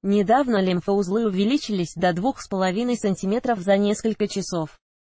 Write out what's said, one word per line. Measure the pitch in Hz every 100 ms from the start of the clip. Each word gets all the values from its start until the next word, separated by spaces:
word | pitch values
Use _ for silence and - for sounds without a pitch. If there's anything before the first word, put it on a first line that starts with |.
Недавно | 196 208 190 247 269 208
лимфоузлы | 185 180 185 202 185 208 226
увеличились | 185 208 294 - 202 170
до | - 180
двух | 170 220 269
с | -
половиной | 190 185 185 247 240
сантиметров | 208 185 190 226 254 226
за | 180 196
несколько | 202 208 220 208 208
часов. | 196 185 175 156 - _ _